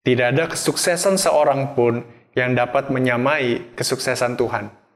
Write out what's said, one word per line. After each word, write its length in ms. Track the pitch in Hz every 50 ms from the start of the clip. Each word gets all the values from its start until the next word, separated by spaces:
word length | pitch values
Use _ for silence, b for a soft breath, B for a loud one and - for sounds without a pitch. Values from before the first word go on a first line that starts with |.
Tidak 240 | _ 131 123 120 123
ada 240 | 120 127 147 165 160
kesuksesan 720 | - - - - 143 - - 190 175 170 170 196 190 190
seorang 560 | - 170 151 151 151 147 139 139 135 135 -
pun 240 | - 120 120 117 117 117 B B B B B _
yang 240 | 131 127 123 127
dapat 320 | 123 123 120 - 135 139 -
menyamai 880 | 135 127 127 127 123 120 123 135 151 151 131 123 120 - - - -
kesuksesan 640 | - 123 - 139 127 - 135 127 120 127 120 123 120
Tuhan. 320 | 123 110 117 110 104 104 - _ _ _ _